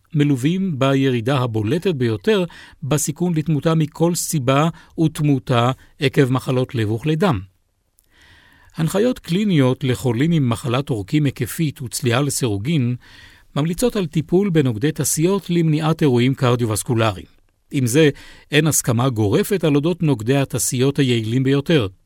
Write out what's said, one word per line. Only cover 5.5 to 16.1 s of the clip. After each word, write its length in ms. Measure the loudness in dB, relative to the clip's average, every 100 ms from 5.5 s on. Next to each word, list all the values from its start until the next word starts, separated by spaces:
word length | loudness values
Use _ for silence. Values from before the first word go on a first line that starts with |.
| 2 2 -2 -10 -4
עקב 320 | 0 2 2
מחלות 420 | 0 0 -2 -2
לב 160 | -2 -2
וכלי 260 | -2 -2 0
דם? 240 | 0 0 -6 _ _ _ _ _ _ _ -20 -20 _ _ _ -4
הנחיות 420 | -2 0 0 -2
קליניות 680 | -2 -2 2 4 2 2
לחולים 480 | -2 -2 0 0 2
עם 160 | 2 0
מחלת 400 | -2 -2 -2 -2
עורקים 360 | -6 -2 0
היקפית 580 | 0 -2 -6 -2 -4 -4
וצליעה 380 | -10 -4 0 0
לסירוגין 760 | 0 -2 -2 -2 -2 0 0 -4 -10 -20 -20 -20 _ -4
ממליצות 400 | -4 0 -2 0
על 100 | -2
טיפול 440 | -4 0 0 2
בנוגדי 420 | 2 0 0 -2
תסיות 580 | -2 -4 0 0 0 0
למניעת 520 | 0 2 0 0 0
אירועים 320 | 2